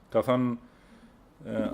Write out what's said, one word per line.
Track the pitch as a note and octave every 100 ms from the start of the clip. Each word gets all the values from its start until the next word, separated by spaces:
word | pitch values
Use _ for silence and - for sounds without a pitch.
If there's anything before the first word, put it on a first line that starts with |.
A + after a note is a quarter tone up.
| -
Ka | A2+
thënë, | A#2+ B2+ B2 A#2+ - - - - - - - - -
e, | A2 G#2+